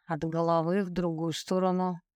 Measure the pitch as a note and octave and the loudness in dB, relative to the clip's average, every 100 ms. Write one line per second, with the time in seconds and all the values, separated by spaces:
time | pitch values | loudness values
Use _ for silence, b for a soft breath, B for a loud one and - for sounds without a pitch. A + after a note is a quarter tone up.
0 | - D#3+ E3 D#3+ E3 E3+ D#3+ F#3+ F#3+ F3 | -6 -4 -2 0 2 2 2 0 0 -2
1 | F3+ D#3+ E3 D3+ - F#3 F#3 F3+ F#3 E3+ | -2 0 -2 -4 -2 0 2 2 -2 -4
2 | _ | _